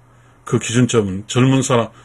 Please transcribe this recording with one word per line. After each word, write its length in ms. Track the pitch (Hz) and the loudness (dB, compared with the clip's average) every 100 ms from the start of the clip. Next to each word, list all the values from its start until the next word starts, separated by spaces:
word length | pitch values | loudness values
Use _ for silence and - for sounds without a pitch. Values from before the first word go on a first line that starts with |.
| _ _ _ _ | _ _ _ _
그 140 | - 110 | -4 -4
기준점은 680 | - 113 123 117 101 92 - | 0 0 2 2 0 -4 -4
젊은 360 | 123 131 135 | 0 2 2
사람, 260 | 127 123 107 - | 0 0 -2 -8